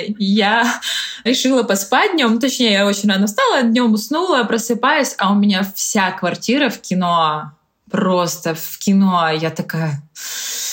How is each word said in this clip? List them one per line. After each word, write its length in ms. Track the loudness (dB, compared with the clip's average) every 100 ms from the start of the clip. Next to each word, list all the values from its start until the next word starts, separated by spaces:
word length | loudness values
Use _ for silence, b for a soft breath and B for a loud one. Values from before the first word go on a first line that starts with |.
| -2 -2
я 480 | 0 2 4 2 0 -2 B B B B
решила 400 | -2 0 2 2
поспать 480 | 2 -2 0 0 2
днём, 260 | 2 2 2
точнее, 340 | 0 0 2
я 120 | 2 2
очень 240 | 0 0
рано 180 | 2 0
встала, 340 | 2 2 2
днём 320 | 2 2 2
уснула, 500 | 2 0 -2 0 0
просыпаюсь, 720 | 0 -2 -2 0 0 0 0 -2
а 140 | 0
у 40 | 4
меня 300 | 4 2 -2 -6
вся 360 | -2 0 0
квартира 560 | -2 -4 -4 -2 0 0
в 100 | -2
кино, 720 | -4 -2 0 2 0 -2 -8 -16 _ _ _
просто 640 | -2 0 2 0 -4 -6
в 240 | -6 -8 -6
кино. 500 | 2 4 4 2 0
Я 180 | 0 -2
такая: 520 | -4 -6 -4 -4 -4 -10 -16 B B B B B